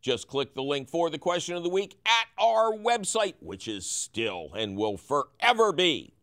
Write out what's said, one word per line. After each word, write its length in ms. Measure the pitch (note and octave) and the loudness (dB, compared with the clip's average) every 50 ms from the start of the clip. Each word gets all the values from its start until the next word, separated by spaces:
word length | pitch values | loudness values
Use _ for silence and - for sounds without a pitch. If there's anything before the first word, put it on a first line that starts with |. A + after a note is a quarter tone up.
| - | -2
Just 260 | B2+ B2+ A2+ - _ | -2 -2 -2 -4 _
click 240 | - C3+ C#3 - _ | -4 -4 -4 -4 _
the 100 | - C3 | -6 -4
link 280 | C#3 C#3+ C#3+ C3+ - | -2 -2 -4 -4 -4
for 180 | - E3+ E3+ E3 | -2 0 0 0
the 100 | D3+ D3+ | -2 -2
question 380 | - F3+ F3 F3 - - F3 | -2 -2 -2 -2 -2 -4 -6
of 60 | F3 E3+ | -4 -4
the 80 | F3 | 0
week 260 | F3+ F#3+ G3+ F#3 - _ _ | 0 0 -2 -2 -8 _ _
at 220 | G#3+ A3+ A#3 A3+ - _ | 2 2 2 2 -2 _
our 380 | - G3+ A3+ A3+ A3 A3 A3+ A3 | 2 2 4 4 4 4 4 2
website, 600 | G#3+ G#3+ A#3 A#3+ A#3 G3 - - A3 G#3+ G3 - _ | 0 0 0 0 0 0 -2 0 0 0 0 -2 _
which 280 | - - F#2 F#2+ - A2+ | -12 -12 -12 -10 -8 -8
is 180 | A2 G2 F2 | -8 -8 -8
still 640 | - - - - - _ G#2+ A2+ A2 F#2+ F2+ E2 D2 - | -8 -6 -6 -8 -6 _ -2 -2 -2 -2 -4 -10 -10 -6
and 220 | G#2+ A2 G#2 G2 | -4 -4 -4 -2
will 220 | G2 G#2+ G#2+ G2+ G2 | 0 0 0 0 -4
forever 760 | - - C3 D3 C3+ - _ _ - A#3 B3 A3 A3+ G#3+ F3+ | -4 -2 0 0 0 -2 _ _ 2 2 6 6 4 4 4
be 400 | C#3+ F#3 F3+ D3+ G#2 - - _ _ | 2 2 2 2 0 -4 -12 _ _